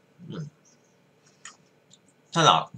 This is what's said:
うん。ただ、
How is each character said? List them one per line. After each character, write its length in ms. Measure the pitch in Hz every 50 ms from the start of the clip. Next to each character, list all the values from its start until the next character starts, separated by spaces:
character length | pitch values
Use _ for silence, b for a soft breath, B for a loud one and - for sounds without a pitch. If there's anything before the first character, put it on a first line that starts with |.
| _ _ _ - 180 -
う 120 | - 170
ん。 100 | 151 147 _ _ _ _ _ _ _ _ _ _ _ _ _ _ _ _ _ _ - - - _ _ _ _ _ _ _ - _ _ _ _ _ _ _
た 120 | - 170 160
だ、 260 | 131 87 78 - - -